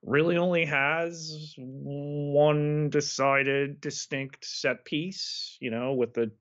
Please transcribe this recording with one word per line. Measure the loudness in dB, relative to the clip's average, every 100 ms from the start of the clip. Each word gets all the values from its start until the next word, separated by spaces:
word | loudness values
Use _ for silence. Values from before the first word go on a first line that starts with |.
Really | 2 2 4 4
only | 2 2 2
has | 2 2 2 -2 -6 -12 -12 -14 -14
one | -14 -10 -8 -8 -6 -4 2 6 6 6 2 2 2
decided, | 0 -2 0 4 4 4 2 0 -4
distinct | -10 -8 -6 -6 -6 -10 -12
set | -4 -2 -4
piece, | -4 -6 -6 -8 -10 -8 -12 -10
you | -6
know, | -4 -2
with | 0 0 0
the | -2 -4